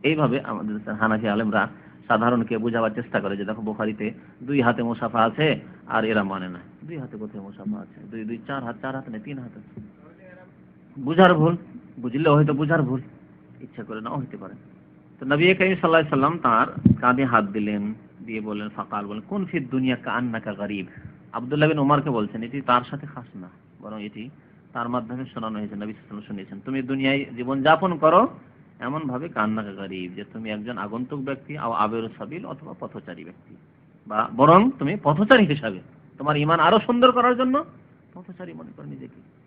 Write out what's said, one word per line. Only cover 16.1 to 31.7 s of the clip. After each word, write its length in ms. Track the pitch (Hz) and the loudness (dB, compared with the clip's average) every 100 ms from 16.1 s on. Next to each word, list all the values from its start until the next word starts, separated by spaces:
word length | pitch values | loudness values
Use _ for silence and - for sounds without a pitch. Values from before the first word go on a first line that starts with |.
| 143 | 2
ওয়াসাল্লাম 180 | 139 170 | 2 2
তার 560 | 123 113 131 - - - | 2 4 2 4 4 6
কাঁধে 240 | 123 123 | 4 2
হাত 200 | 135 113 | 4 2
দিলেন, 500 | 101 107 104 104 104 110 - - 117 | 2 -2 -2 -2 -4 -8 -16 -18 -10
দিয়ে 140 | 110 | -8
বললেন, 280 | 107 104 104 | -6 -6 -8
ফাকাল 380 | 101 98 104 101 | -10 -6 -6 -6
বলেন, 160 | 104 - | -10 -6
"কুন 160 | 202 | -6
ফিদ 260 | 185 170 127 | -2 -4 -2
দুনিয়া 260 | 131 131 123 | 0 0 -2
কাআন্নাকা 560 | 131 110 123 113 110 | -2 -2 -2 -4 -6
গারিব।" 340 | 98 101 101 90 - - - - | -6 -6 -6 -8 -14 -20 -20 -12
আব্দুল্লাহ 360 | 117 123 151 151 | -10 -4 2 2
বিন 100 | 151 | 4
উমারকে 320 | 139 147 147 | 4 2 2
বলছেন, 320 | 120 104 113 | -2 -2 -4
এটি 180 | 117 139 | -8 -6
তার 220 | - 123 123 | 2 2 2
সাথে 160 | 165 143 | -10 -12
খাস 300 | 135 - 98 | -14 -16 -16
না, 120 | 90 - _ - | -18 -20 _ -18
বরং 220 | 107 107 | -12 -10
এটি 280 | 104 104 120 - _ - - | -10 -12 -14 -16 _ -20 -12
তার 160 | 117 120 | -8 -4
মাধ্যমে 360 | 123 113 123 127 | -4 -6 -10 -10
শোনানো 240 | 123 110 107 | -8 -6 -6
হয়েছে, 160 | 104 | -8
নবী 60 | 104 | -8
সাল্লাল্লাহু 20 | |
আলাইহি 100 | 107 | -10
ওয়াসাল্লাম 340 | 107 - 104 - | -12 -14 -16 -12
শুনিয়েছেন, 340 | 101 95 98 | -12 -12 -14
"তুমি 180 | 131 135 | -6 -6
দুনিয়ায় 420 | 127 135 135 139 139 120 | -4 -2 0 0 -2 -8
জীবন 260 | 123 139 | -4 0
যাপন 360 | 139 165 185 160 | 4 4 2 4
করো 300 | 156 175 269 - - - - - | 6 6 4 -2 -20 -20 -20 -10
এমন 220 | 120 151 | -6 -4
ভাবে 260 | 147 123 156 | -4 -6 -6
কাআন্নাকা 440 | 117 107 107 104 | -2 0 -2 -6
গারিব, 400 | 98 98 92 90 95 | -10 -10 -8 -8 -10
যে 80 | 101 | -12
তুমি 180 | 113 110 | -12 -8
একজন 280 | 107 107 110 | -8 -8 -8
আগন্তুক 420 | 101 113 127 147 | -6 -6 -6 -6
ব্যক্তি, 380 | 135 135 - 147 | -8 -8 -10 -8
আও 140 | 117 | -4